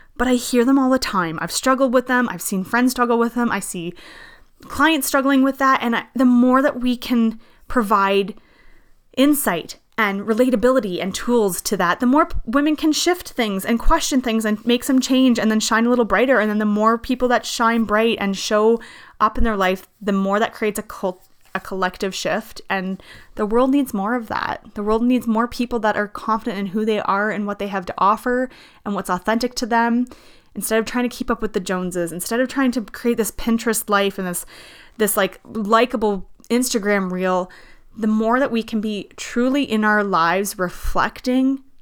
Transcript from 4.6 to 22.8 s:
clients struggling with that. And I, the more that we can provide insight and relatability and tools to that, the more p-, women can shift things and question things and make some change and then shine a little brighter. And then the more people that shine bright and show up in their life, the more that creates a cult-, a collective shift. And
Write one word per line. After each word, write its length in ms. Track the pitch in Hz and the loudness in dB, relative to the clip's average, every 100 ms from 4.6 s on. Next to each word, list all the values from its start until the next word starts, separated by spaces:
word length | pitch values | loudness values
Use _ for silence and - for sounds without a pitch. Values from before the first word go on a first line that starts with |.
clients 460 | - - 311 311 - | -12 0 2 2 0
struggling 340 | 277 269 269 | 0 2 4
with 160 | 269 269 | 2 2
that. 240 | 269 262 | 2 2
And 140 | 240 226 | 0 -2
I, 100 | - | -4
the 100 | 247 | 2
more 380 | 254 240 254 254 | 4 6 6 4
that 180 | 277 247 | 2 0
we 160 | 247 240 | -2 -2
can 440 | - 240 226 226 - _ - | 0 2 2 -2 -14 _ -4
provide 680 | 254 202 208 196 202 196 - - _ - - _ - _ - | -2 2 2 2 0 -2 -8 -20 _ -20 -20 _ -20 _ 2
insight 640 | 277 285 220 175 - - _ - | 4 4 0 -4 -6 -16 _ -2
and 220 | 208 196 | -2 -2
relatability 840 | 214 233 254 226 240 262 202 180 | -2 2 2 4 2 2 0 -4
and 100 | 190 | -4
tools 480 | - - 240 202 175 | -6 0 2 2 -2
to 140 | - 190 | -4 -2
that, 220 | 175 180 | 0 0
the 80 | 247 | 2
more 200 | 285 330 | 2 2
p-, 100 | - | -2
women 320 | - 269 294 302 | 0 0 2 2
can 160 | 320 | 0
shift 380 | 302 339 359 - | 0 0 -2 -4
things 340 | - 220 190 | -4 -2 -2
and 160 | - 233 | -2 2
question 400 | - 320 - 269 | 4 4 2 0
things 240 | 247 220 | 0 0
and 200 | 214 214 | 0 -2
make 200 | 233 240 | 0 0
some 160 | 269 262 | 2 0
change 400 | 254 262 262 226 | 2 4 4 4
and 100 | 220 | 2
then 100 | 220 | 0
shine 260 | - 226 233 | 0 2 2
a 40 | |
little 140 | 247 | 2
brighter. 340 | 214 196 262 240 | 2 2 4 4
And 100 | 214 | 2
then 100 | 214 | 0
the 60 | 214 | 0
more 320 | 208 220 226 | 2 2 2
people 280 | - 247 247 | -2 -2 2
that 160 | 233 | 0
shine 380 | - - 226 233 | -2 0 0 2
bright 360 | 208 208 233 220 | 2 2 2 0
and 160 | 196 190 | -2 -4
show 440 | - 214 220 226 - - - - | 0 2 4 2 -2 -20 -20 -2
up 180 | 214 - | 0 4
in 60 | |
their 140 | 233 202 | 2 4
life, 320 | 185 190 - _ | 0 0 -6 _
the 120 | 202 | -2
more 260 | 196 196 208 | 0 0 0
that 160 | - | 0
creates 240 | - 214 208 | -2 -4 -4
a 60 | |
cult-, 420 | - - 190 185 _ _ _ | -10 -6 -6 -6 _ _ _
a 60 | 190 | -8
collective 540 | - 190 185 - 196 | -6 -4 -4 -2 -6
shift. 460 | 180 160 190 - - - | -4 -4 -4 -6 -16 -6
And 320 | 190 | -4